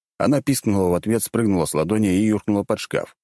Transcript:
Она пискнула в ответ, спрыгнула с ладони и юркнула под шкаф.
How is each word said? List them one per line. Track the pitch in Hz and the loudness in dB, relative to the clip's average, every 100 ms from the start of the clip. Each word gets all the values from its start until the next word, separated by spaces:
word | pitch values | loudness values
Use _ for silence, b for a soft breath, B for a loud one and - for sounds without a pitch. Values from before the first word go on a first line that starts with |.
| _ _ | _ _
Она | - 139 | 0 0
пискнула | - 135 - 98 92 | 0 -2 0 0 2
в | |
ответ, | 87 104 113 | 0 0 -2
спрыгнула | - - 113 95 78 | -2 -2 0 0 0
с | |
ладони | 76 80 107 104 | -2 0 0 2
и | 92 107 | 2 2
юркнула | 107 - 104 | 0 0 -2
под | 101 107 | -2 -4
шкаф. | - - - - | -4 -6 -6 -14